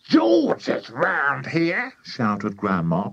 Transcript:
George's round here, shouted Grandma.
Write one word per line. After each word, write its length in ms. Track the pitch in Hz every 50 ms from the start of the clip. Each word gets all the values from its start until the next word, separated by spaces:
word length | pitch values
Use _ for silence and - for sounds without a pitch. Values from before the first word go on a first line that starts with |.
| _
George's 840 | - - 320 320 330 339 - - 240 - - - - - - - -
round 560 | 110 127 165 185 185 165 139 143 139 135 139
here, 460 | 135 135 165 165 170 175 208 247 262 - _ -
shouted 540 | - - - 123 107 104 104 104 107 101
Grandma. 540 | 98 - 101 95 90 82 82 82 87 101 113